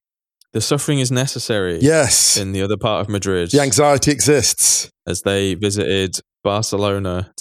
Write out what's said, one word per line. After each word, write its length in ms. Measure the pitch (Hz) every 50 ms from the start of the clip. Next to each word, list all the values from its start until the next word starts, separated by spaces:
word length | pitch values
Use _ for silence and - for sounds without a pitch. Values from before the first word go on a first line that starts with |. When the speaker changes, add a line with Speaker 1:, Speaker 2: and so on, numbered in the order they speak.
| _ _ _ _ _ _ _ _ _ _ -
Speaker 1:
The 60 | 113
suffering 380 | - - 147 143 - - 147 139
is 100 | 127 120
necessary 680 | 127 123 131 139 - 127 - - 113 104 92 90 85 85
Speaker 2:
Yes. 560 | 123 147 160 160 147 - - - - - -
Speaker 1:
in 140 | 107 98 95 98
the 80 | 95
other 160 | 98 98 104
part 240 | 101 - 113 104 82
of 80 | 101 101
Madrid. 420 | 104 101 92 98 95 90 87 87
Speaker 2:
The 100 | - 147
anxiety 500 | 139 139 - - 147 147 143 131 - 147
exists. 800 | 147 123 - 139 151 135 113 - - - - - - - - - _ _ -
Speaker 1:
As 140 | - 87 92
they 320 | - 101 98 98 98 98 92
visited 600 | 85 104 104 101 104 85 65 95 98 95 92 - - - _ _ _ -
Barcelona 880 | 101 101 104 110 - - 98 104 101 98 98 98 92 90 92 101 - _ -